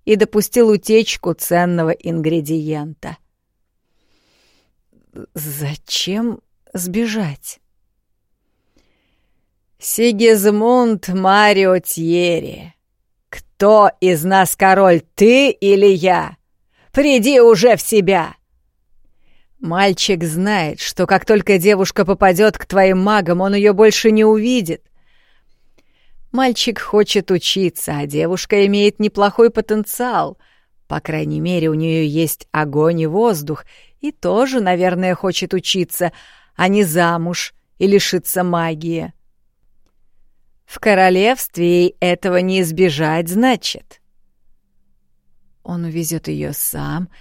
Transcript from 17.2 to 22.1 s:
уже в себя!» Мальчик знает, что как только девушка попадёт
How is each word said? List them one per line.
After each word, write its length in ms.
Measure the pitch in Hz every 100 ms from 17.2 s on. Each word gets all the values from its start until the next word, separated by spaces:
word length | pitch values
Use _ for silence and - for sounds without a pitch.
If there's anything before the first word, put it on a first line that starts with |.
| 233 269
уже 360 | 233 202 240 208
в 60 |
себя!» 540 | - 220 180 190 156 - _ _ _ _ _ _ _ _ _ _ _ _
Мальчик 640 | 175 175 196 175 - 180
знает, 560 | 165 160 202 208 151 -
что 280 | - - 175
как 180 | 190
только 340 | - 208 196 196
девушка 460 | 190 196 190 -
попадёт 520 | 185